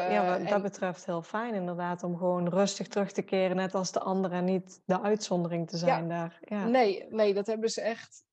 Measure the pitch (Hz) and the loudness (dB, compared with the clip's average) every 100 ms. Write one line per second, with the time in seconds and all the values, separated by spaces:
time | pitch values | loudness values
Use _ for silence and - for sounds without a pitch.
0 | 180 208 180 190 190 202 196 - 185 175 | 2 2 2 0 0 0 0 -4 -4 -4
1 | - 170 165 214 240 208 175 175 175 175 | -6 -6 -4 -6 -4 -4 -4 -4 -4 -4
2 | 180 175 180 180 175 175 202 - 202 202 | -4 0 0 2 2 4 2 0 -4 -2
3 | 196 - 202 190 185 185 190 196 180 - | -2 -2 -2 2 2 2 0 -2 -2 -2
4 | - 190 185 180 180 190 185 - - 185 | 0 0 0 0 2 0 -2 -8 -2 0
5 | 208 214 - 180 170 170 165 170 175 165 | 2 0 0 0 0 -2 -4 -2 2 2
6 | 165 170 170 - - 208 226 254 214 190 | 0 -4 -6 -10 -8 -4 2 4 4 2
7 | - 220 208 196 202 220 220 226 208 226 | -2 2 2 2 0 -2 -2 -2 -4 -4
8 | - - _ | -10 -20 _